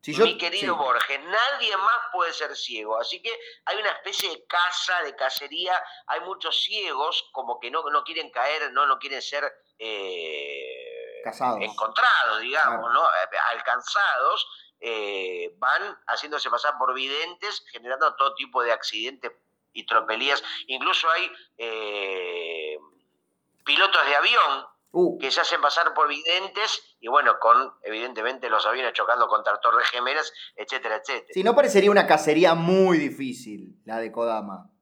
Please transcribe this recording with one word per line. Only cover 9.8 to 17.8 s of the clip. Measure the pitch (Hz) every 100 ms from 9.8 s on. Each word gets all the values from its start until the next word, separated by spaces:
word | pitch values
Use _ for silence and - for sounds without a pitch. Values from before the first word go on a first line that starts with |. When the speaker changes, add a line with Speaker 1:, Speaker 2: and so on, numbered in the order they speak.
| 113 107 98 90 80 76 71 69 65 65 62 117 - 110
Speaker 1:
Casados. | 110 - 127 110
Speaker 2:
encontrados, | 107 107 110 107 247 190 123 110
digamos, | 117 143 143 117
Speaker 1:
Claro. | 113
Speaker 2:
¿no? | 127
Eh, | 156 85 92 95 80
alcanzados, | 117 123 123 - 202 196 135 139 214 - - - _
eh, | 113 110 104 98 92 90 87 90
van | 127 151 202 - -
haciéndose | 117 151 147 131
pasar | 117 147 143
por | 127
videntes, | 127 131 143 170 175 202 196 -
generando | 117